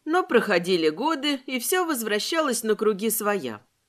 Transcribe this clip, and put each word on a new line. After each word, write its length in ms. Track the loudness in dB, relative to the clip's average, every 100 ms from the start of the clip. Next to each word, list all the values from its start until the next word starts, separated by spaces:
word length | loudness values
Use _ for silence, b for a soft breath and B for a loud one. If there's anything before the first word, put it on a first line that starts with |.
| -2
Но 180 | 0
проходили 640 | 4 2 4 0 2 2 2
годы, 540 | 2 -2 0 -2 -4 -4
и 140 | -4
всё 240 | 0 0
возвращалось 800 | 0 -2 0 -2 -2 0 0 0
на 120 | 0 0
круги 340 | 0 0 -2
своя. 520 | -2 -2 -2 -4 -10 _ _